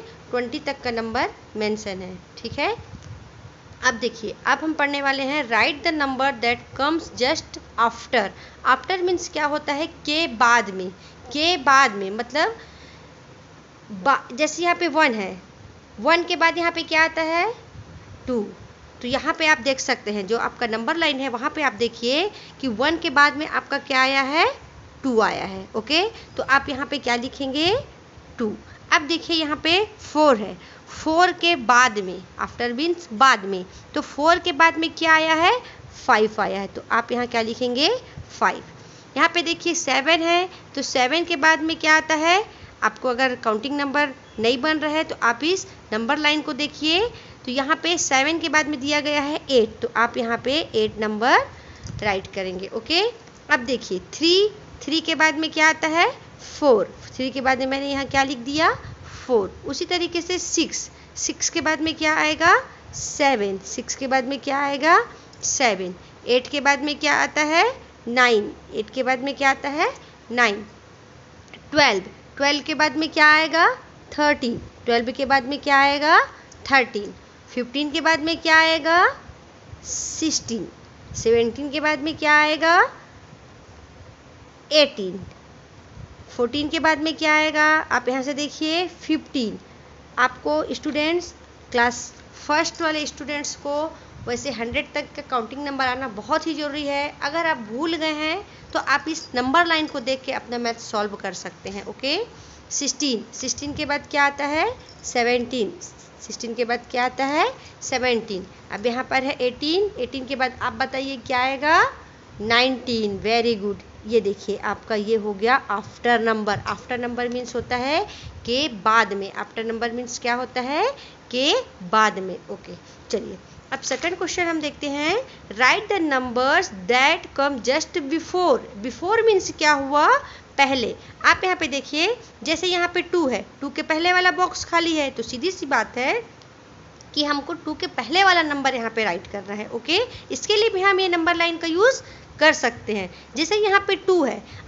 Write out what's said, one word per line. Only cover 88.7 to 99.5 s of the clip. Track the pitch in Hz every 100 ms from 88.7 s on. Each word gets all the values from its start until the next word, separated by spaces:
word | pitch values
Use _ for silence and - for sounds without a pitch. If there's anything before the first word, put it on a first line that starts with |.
| 330 359
फ़िफ़्टीन। | - - 311 - 285 220 185 - - - - - -
आपको | 254 - 285 302 -
स्टूडेंट्स, | 254 302 285 302 349 339 - - - -
क्लास | 240 240 240 - - - - -
फर्स्ट | 302 311 -
वाले | 330 311 285
स्टूडेंट्स | - 277 294 294 -
को | 285 294 320 320 - - -
वैसे | 240 254
हंड्रेड | 220 233 254 294
तक | 294 294 -
का |
काउंटिंग | - 254 220 269 285
नंबर | 269 262
आना | 254 269
बहुत | 202 208 311 320
ही |
ज़रूरी | 294 294 285 285
है। | 285 294 -
अगर | 285 320 330
आप | 285 208
भूल | 233 330 330
गए | 311
हैं, | 302 311 359 415 - -
तो | 311
आप | - 277 311
इस | 320 - 247
नंबर | 254